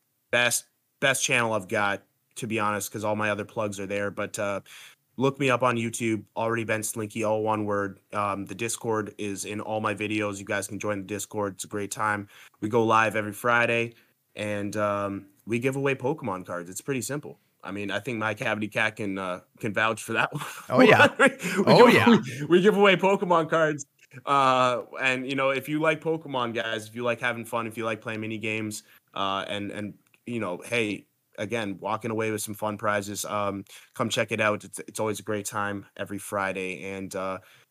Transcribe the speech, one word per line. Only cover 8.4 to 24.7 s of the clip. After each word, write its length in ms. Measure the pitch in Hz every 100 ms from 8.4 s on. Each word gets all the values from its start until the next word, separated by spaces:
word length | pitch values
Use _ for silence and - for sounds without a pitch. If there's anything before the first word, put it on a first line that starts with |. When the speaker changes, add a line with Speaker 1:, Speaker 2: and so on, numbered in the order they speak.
| 98
Speaker 1:
the 80 |
Discord 600 | 95 113 - 117 110 101 -
is 280 | 104 95 98
in 140 | 104
all 200 | - 110
my 140 | 107 101
videos. 420 | 104 107 104 98
You 60 |
guys 240 | 101 101 95
can 100 | 98
join 200 | 104 101
the 80 | 95
Discord. 480 | 101 - 107 101
It's 100 | 95
a 40 | -
great 220 | 104 101
time. 380 | - 107 104 101 - - _
We 80 | 107
go 160 | 117
live 320 | 113 110 110 107
every 160 | 107
Friday, 600 | 95 120 120 117 117 117 - _ _ _ -
and, 400 | 107 104 104 104
um, 500 | 104 101 101 98 98 _ -
we 120 | 120
give 160 | 131 139
away 180 | 139
Pokemon 500 | 131 127 151 117 92
cards. 240 | 87 87 87
It's 120 | 92
pretty 220 | - 131
simple. 360 | 107 147 69 69 _ _
I 80 | -
mean, 220 | 98 101
I 80 | 101
think 180 | 117 113
My 160 | 110
Cavity 320 | 107 123 107 104
Cat 300 | 120 110 107
can, 200 | 101 95
uh, 260 | 95 90 - _
can 120 | 117
vouch 300 | 101 110 113
for 100 | -
that 180 | 113 127
<laughs> 20 |
one. 80 | 147 - - -
Speaker 2:
Oh, 120 | 127
yeah. 260 | 233 - 285 -
Speaker 1:
We, 80 | 262
we 360 | - - 190 190
Speaker 2:
Oh, 140 | 160 240
Speaker 1:
give, 80 |
Speaker 2:
yeah. 140 | 180 214 214 127 123
Speaker 1:
we, 60 | 147
we 140 | 175
give 140 | 202 196
away 200 | 202 175
Pokemon 520 | 190 202 190 170 160
cards. 380 | 165 156 147 - _ _ 131 -
Uh, 560 | 139 131 127 127